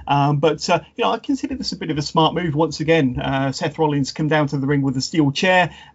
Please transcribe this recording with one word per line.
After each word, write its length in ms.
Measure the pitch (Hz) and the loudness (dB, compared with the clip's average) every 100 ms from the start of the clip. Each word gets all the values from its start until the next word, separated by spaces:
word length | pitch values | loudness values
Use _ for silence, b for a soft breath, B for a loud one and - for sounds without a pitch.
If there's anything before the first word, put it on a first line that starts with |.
| - | -2
Um, 320 | 143 143 147 | 2 2 2
but, 320 | 160 151 - | 2 0 0
uh, 120 | 170 B | -2 B
you 80 | - | -4
know, 80 | 208 | -2
I 80 | 220 | -2
consider 380 | - 269 277 262 | -2 -4 -4 -6
this 160 | - | -8
a 40 | - | -6
bit 140 | 165 | -4
of 80 | 151 | -4
a 40 | |
smart 300 | 143 165 156 | -2 2 2
move 200 | 160 175 | 2 -2
once 240 | 147 160 147 | 0 -2 -2
again. 400 | 156 165 135 123 | 0 2 2 0
Uh, 300 | 139 135 135 | -4 -2 -2
Seth 260 | - 165 - | -4 -6 -2
Rollins 360 | 151 143 131 | 0 0 -2
come 160 | - 156 | -2 0
down 180 | 156 143 | 2 0
to 100 | 143 | -2
the 120 | 135 | 0
ring 140 | 143 | 0
with 140 | 135 131 | 0 -2
a 20 | |
steel 320 | - 170 143 | -2 0 2
chair, 420 | 139 185 180 175 B B | 2 4 4 2 B B